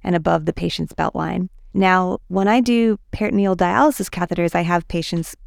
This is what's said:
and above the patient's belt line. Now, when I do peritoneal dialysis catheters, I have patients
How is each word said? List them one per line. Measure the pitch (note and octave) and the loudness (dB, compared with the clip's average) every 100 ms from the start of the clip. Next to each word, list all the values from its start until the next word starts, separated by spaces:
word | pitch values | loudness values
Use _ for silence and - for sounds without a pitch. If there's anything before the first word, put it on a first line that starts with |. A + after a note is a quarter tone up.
and | F#3+ | 0
above | F3 E3 E3+ | 0 2 0
the | D#3+ | 0
patient's | - F3 - D#3+ | -4 -6 -4 -8
belt | - D#3+ | -4 -4
line. | - D#3+ F3+ F#3 - - | -4 -6 -4 -6 -10 -6
Now, | G3 F#3+ F#3 F3+ F#3 - | 0 4 4 0 -4 -4
when | F#3 G3 | 0 2
I | A#3+ | 2
do | A#3+ A#3 A3+ G#3 - | 2 2 2 0 -6
peritoneal | - G#3 G3+ G3 | -6 -2 2 2
dialysis | F#3 F3+ F3+ D4+ - F#3+ | 2 2 4 2 2 -6
catheters, | - F3 F3 E3+ | -6 -4 0 0
I | F3 | 0
have | E3+ F3 - | 0 0 0
patients | E3+ D#3+ E3+ D#3+ - | -6 -4 -6 -6 -12